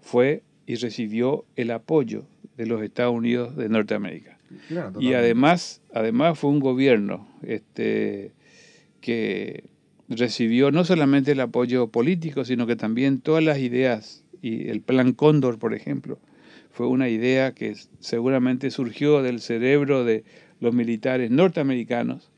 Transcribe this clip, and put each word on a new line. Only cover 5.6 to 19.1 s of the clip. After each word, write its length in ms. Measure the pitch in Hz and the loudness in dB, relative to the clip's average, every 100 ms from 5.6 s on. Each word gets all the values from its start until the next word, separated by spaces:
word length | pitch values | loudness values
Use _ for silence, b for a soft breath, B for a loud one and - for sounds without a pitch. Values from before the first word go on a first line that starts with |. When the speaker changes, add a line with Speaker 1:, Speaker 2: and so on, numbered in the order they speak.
| - - _ | 0 -16 _
Speaker 1:
además 460 | - 113 113 160 156 | -4 -2 2 2 2
fue 100 | 151 | 0
un 80 | 147 | 2
gobierno, 680 | 135 127 135 117 101 98 - - | 2 2 4 4 2 -8 -12 -20
este, 920 | - 110 _ - 110 107 104 101 98 _ b b b b b _ | -10 -10 _ -6 -2 -2 -2 -6 -12 _ b b b b b _
que 640 | - 117 107 98 104 - - _ _ _ _ | -6 -4 -2 -4 -8 -12 -18 _ _ _ _
recibió 600 | 113 120 - 117 120 139 | -4 -2 0 0 4 4
no 120 | 147 | 4
solamente 480 | 175 180 139 143 135 | 2 2 4 4 2
el 60 | 139 | 0
apoyo 480 | 123 120 123 127 117 | 0 0 0 0 0
político, 580 | 117 123 180 160 139 120 | 0 0 0 -2 -6 -4
sino 200 | 123 117 | -2 -2
que 80 | 117 | -2
también 440 | 110 113 139 135 | -2 0 0 0
todas 240 | - 160 | 0 2
las 160 | 156 139 | 2 0
ideas 640 | 127 123 131 110 - - _ - | -2 0 0 -2 -6 -20 _ -12
y 280 | 120 113 - | -8 -6 -6
el 120 | 107 | -8
Plan 320 | - 131 127 | 0 2 2
Cóndor, 460 | 120 151 151 131 113 | 4 4 4 2 0
por 140 | 113 | -4
ejemplo, 460 | 107 - 139 131 127 B B B B B | -4 -6 -8 -8 -14 B B B B B
fue 160 | - 120 | -6 -2
una 220 | 127 131 | 0 0
idea 440 | 110 120 131 131 | 0 0 2 0
que 160 | - 110 | -2 -10
s-, 180 | 104 - - | -10 -16 -20
seguramente 720 | - 117 120 135 127 127 135 | -6 -2 0 2 2 0 -4
surgió 500 | - 120 110 143 | -4 -6 -2 2